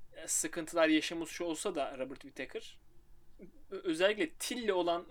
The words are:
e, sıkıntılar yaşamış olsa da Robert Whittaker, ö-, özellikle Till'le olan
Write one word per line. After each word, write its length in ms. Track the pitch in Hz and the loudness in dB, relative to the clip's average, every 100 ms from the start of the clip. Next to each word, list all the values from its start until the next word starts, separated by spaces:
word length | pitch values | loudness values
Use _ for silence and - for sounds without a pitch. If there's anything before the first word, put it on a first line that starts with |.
| - | -14
e, 140 | 160 170 | -10 -2
sıkıntılar 600 | - 156 170 156 170 160 | 0 0 -4 0 4 6
yaşamış 540 | 156 - 165 156 - | 6 2 -4 -6 -4
olsa 340 | 175 151 208 170 | -4 -2 -2 0
da 220 | 127 131 | -2 -4
Robert 240 | 131 143 | -6 -8
Whittaker, 560 | 139 - 127 226 - - - - - - - - 185 - - | -12 -10 -8 -8 -10 -16 -20 -20 -20 -20 -18 -18 -18 -18 -12
ö-, 100 | 190 | -4
özellikle 460 | - 160 190 214 165 | -2 4 4 4 0
Till'le 420 | - - 247 220 | -2 -4 0 2
olan 320 | 185 175 170 175 | 4 4 2 -2